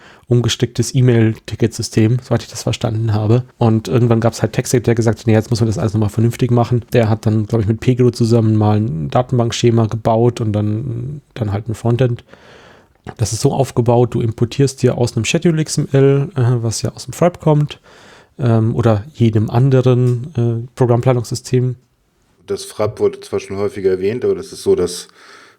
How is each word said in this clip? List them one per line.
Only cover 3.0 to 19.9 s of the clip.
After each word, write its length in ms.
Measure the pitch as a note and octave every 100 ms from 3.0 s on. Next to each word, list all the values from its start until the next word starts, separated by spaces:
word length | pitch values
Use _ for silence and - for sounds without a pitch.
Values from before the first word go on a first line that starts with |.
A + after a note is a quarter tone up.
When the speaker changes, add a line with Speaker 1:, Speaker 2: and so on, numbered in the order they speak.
| A2+
Speaker 1:
habe. 300 | G#2+ G#2+ B2 B2+ -
Und 320 | A#2 A2 -
irgendwann 320 | B2+ A#2 A2+
gab's 200 | A#2 -
halt 120 | A2+
Texec, 320 | - - B2+ A2+
der 100 | A#2
gesagt 240 | A2+ G#2
hat, 80 | A2+
„Nee, 60 |
jetzt 160 | A2 G#2+
muss 100 | A2+
man 80 | A2+
das 100 | G2
alles 160 | A2
nochmal 140 | A2 G#2+
vernünftig 420 | - A2+ - B2
machen.“ 360 | A#2+ A2+ B2 -
Der 160 | B2 A2
hat 160 | A2 A2
dann, 200 | A2 G#2
glaub 140 | A#2
ich, 80 | G2+
mit 140 | A2
Pegro 300 | - B2 B2
zusammen 440 | A#2 A#2 A#2 A2 A2
mal 220 | G#2+ G#2
ein 320 | A2 D#3+ C#3+
Datenbankschema 800 | B2+ B2+ B2 A#2 - A#2+ A2+ A2+
gebaut 520 | A2+ A2 A2+ A#2+ A#2
und 140 | A2
dann, 640 | G#2 G#2+ G#2+ C3 A#2 B2+ D3 _
dann 180 | - G#2+
halt 160 | G#2 G#2+
ein 80 | G#2+
Frontend. 480 | A#2 A#2+ B2+ A#2 - - - - - - _ _ - -
Das 160 | G#2
ist 80 | G#2+
so 100 | C#3
aufgebaut, 640 | - C3 - A#2+ A#2+ B2
du 80 | B2
importierst 600 | A#2 - A2+ - C#3 -
dir 160 | B2+ B2
aus 200 | A#2+ A#2
einem 80 | G#2+
Schedule 360 | E3+ F3 D#3
X 160 | D3+ -
M 120 | D3
L, 380 | C3+ C#3 C#3 C#3 -
äh, 260 | A#2+ B2
was 200 | A2+ -
ja 100 | A#2
aus 100 | -
dem 80 | -
FRAP 300 | - F3 F3
kommt, 400 | D#3+ D3 D3 - _ - - - _ -
ähm, 340 | A#2+ A2+ A2 A#2+
oder 280 | A#2 G#2 A#2
jedem 360 | - A#2 G#2+ A2
anderen, 800 | A#2+ C3+ C3 B2+